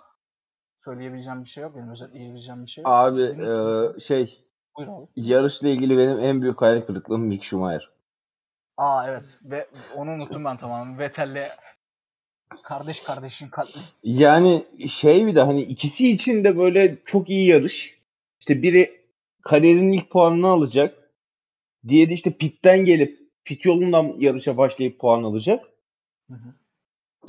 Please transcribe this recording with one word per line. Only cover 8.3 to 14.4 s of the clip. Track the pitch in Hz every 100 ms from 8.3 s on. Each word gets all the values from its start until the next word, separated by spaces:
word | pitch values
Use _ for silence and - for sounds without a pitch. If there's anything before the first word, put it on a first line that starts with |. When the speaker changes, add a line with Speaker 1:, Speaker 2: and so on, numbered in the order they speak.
| _ _ _ _ -
Speaker 1:
Aa, | 139 135 127
evet. | 131 139 _
Ve | 143 143 - 135 120 139
onu | 151
unuttum | 160 143 - 147
ben | 123
tamamen. | 123 120 123 131
Vettel'le | 143 139 143 139 139 - _ _ _ _ _ _ _ _ _ -
kardeş | - 139 147 156
kardeşin | - 135 131 - 139
katli. | - 139 - - _
Speaker 2:
Yani | 110 123 147 156